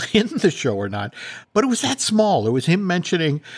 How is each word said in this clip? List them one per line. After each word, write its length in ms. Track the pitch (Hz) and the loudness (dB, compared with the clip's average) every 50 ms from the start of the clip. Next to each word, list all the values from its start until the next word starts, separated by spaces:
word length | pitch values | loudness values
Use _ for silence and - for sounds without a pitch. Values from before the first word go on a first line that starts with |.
| - | -2
<laughs> 80 | - | 2
in 160 | - 214 220 240 | 2 2 2 2
the 240 | 330 262 - 175 | 0 0 2 2
show 240 | 147 - - 127 104 | 0 0 -2 -2 -2
or 140 | 98 101 98 | -2 -2 -4
not, 240 | 101 104 101 104 - - - - - - - _ - | -4 -4 -6 -6 -8 -12 -14 -14 -16 -16 -18 _ 0
but 100 | 202 254 | 0 2
it 40 | 262 | 2
was 120 | 233 - - | 0 0 0
that 180 | 254 269 - | -2 -2 -2
small. 440 | - - 214 214 214 208 185 123 104 | -2 0 2 2 4 4 2 2 2
It 60 | 113 | 2
was 140 | 123 131 - | 0 0 2
him 200 | 160 170 202 202 | 2 2 2 0
mentioning 540 | 185 175 180 175 - 185 175 160 151 139 151 - - - | 0 -2 -2 -2 -2 0 0 2 0 0 -2 -4 -10 -14